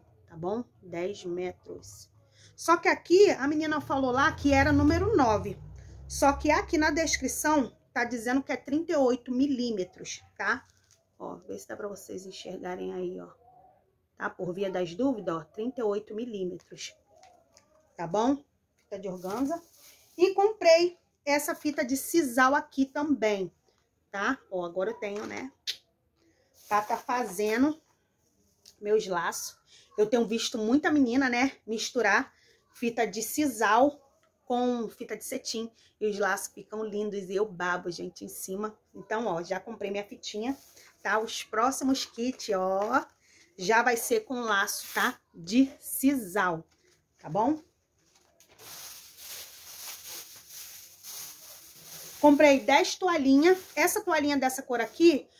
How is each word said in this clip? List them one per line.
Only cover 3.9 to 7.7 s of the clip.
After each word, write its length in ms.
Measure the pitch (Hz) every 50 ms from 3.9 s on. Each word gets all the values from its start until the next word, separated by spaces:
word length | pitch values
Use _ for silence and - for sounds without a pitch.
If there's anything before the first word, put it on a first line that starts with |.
| 302 269 262 254
lá 220 | 240 262 285 320
que 200 | 302 - - 285
era 200 | 277 269 277 302
número 440 | 294 285 294 302 339 339 392 427 453
nove. 400 | 330 262 226 214 196 185 202 - - - - - - - - - - - -
Só 240 | - - 294 277
que 180 | 277 285 - 302
aqui 260 | 302 370 415 - 349
na 140 | 302 311 320
descrição 880 | 294 330 320 285 - - 262 254 - - - 302 311 294 240 202